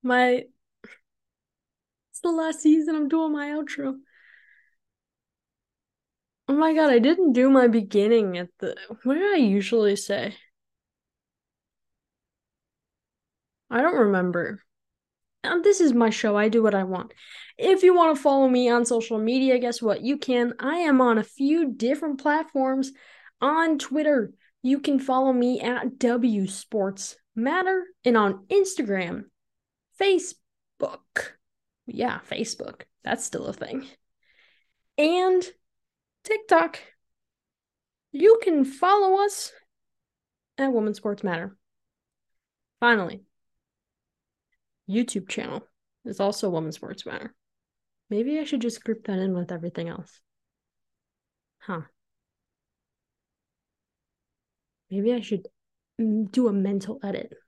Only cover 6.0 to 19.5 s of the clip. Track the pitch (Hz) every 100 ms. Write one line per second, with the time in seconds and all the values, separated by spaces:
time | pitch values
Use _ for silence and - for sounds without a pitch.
6 | _ _ _ _ - 277 320 311 302 240
7 | 240 339 359 247 262 269 247 226 196 208
8 | 208 233 202 175 180 _ 190 - - 226
9 | 240 294 403 381 233 196 196 233 208 202
10 | - 202 202 - _ _ _ _ _ _
11 | _ _ _ _ _ _ _ _ _ _
12 | _ _ _ _ _ _ _ _ _ _
13 | _ _ _ _ _ _ _ 233 302 311
14 | 214 190 180 175 165 202 _ _ _ _
15 | _ _ _ _ - 339 392 392 330 240
16 | 226 220 220 208 214 226 220 202 185 185
17 | - - - - - - 359 381 370 359
18 | 330 285 285 269 262 254 247 240 233 233
19 | 226 220 220 254 262